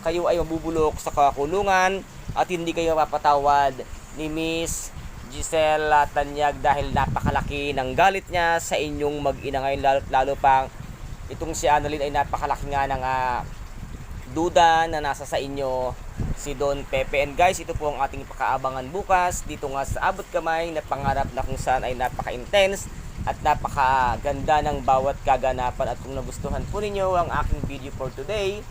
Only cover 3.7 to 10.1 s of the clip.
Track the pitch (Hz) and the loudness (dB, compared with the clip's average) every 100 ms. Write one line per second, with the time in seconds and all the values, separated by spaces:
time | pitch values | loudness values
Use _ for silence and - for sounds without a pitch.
3.7 | 127 113 - - - 156 156 160 165 165 | 0 -10 -12 -12 -8 -6 -2 -2 -2 -4
4.7 | - - - - - - 143 - 165 156 | -6 -8 -12 -12 -12 -12 -8 -2 2 4
5.7 | 156 151 151 143 151 143 143 147 139 143 | 4 6 6 6 2 -2 2 0 2 2
6.7 | 143 135 135 135 - - 143 135 143 143 | 2 2 0 2 0 0 0 -2 -2 -2
7.7 | 135 127 131 185 196 - 175 170 170 165 | -2 -2 4 4 4 -2 0 2 2 0
8.7 | 180 151 147 147 147 143 131 135 135 135 | -2 -2 -2 -2 0 -2 -2 -4 -2 0
9.7 | 139 135 139 - | 2 2 2 2